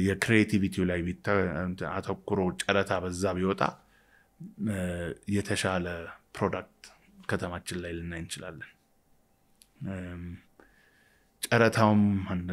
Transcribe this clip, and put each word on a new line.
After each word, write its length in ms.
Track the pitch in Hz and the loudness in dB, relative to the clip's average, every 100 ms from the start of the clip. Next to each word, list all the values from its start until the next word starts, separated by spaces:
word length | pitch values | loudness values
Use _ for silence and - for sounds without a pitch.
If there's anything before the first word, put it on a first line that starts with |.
የክሪኤቲቪቲው 840 | 95 95 - 113 104 104 95 95 | 2 2 4 6 6 4 2 0
ላይ 160 | 90 90 | 0 0
ቢተ-፣ 320 | 87 90 - 101 92 76 | -2 -4 0 2 2 -2
እንትን 280 | 92 90 82 | -4 -4 -6
አተኩሮ 500 | 95 - 95 - 98 90 92 | -6 -6 -6 -2 0 0 0
ጨረታ 320 | - 98 98 92 | 2 2 2 0
በዛ 260 | 90 90 95 | -2 -2 -2
ቢወጣ፣ 300 | 90 95 98 - - _ _ _ _ _ - 170 - 113 | 0 0 2 0 -2 _ _ _ _ _ -20 -16 -6 -4
እ፣ 120 | 98 90 87 85 - - | -2 -4 -4 -6 -8 -2
የተሻለ 580 | 101 92 98 98 92 87 85 82 - _ | 0 0 0 0 0 -2 -6 -10 -16 _
ፕሮዳክት 520 | - 101 92 - _ - - _ - | -2 -2 -2 -8 _ -20 -20 _ -10
ከተማችን 540 | - 95 90 87 - 90 | -4 -2 -2 -6 -8 -8
ላይ 140 | 87 | -6
ልናይ 280 | 85 85 85 | -8 -8 -8
እንችላለን። 500 | 85 - 90 80 - _ _ _ _ _ _ _ _ _ _ - - | -10 -10 -12 -14 -18 _ _ _ _ _ _ _ _ _ _ -12 -10
እም፣ 360 | 95 90 87 87 87 _ _ - _ _ _ _ _ _ _ | -8 -10 -10 -12 -14 _ _ -20 _ _ _ _ _ _ _
ጨረታውም 600 | - 117 113 113 107 107 104 98 98 | 2 6 6 6 6 6 4 2 -2
አንድ፣ 220 | 92 87 | -4 -2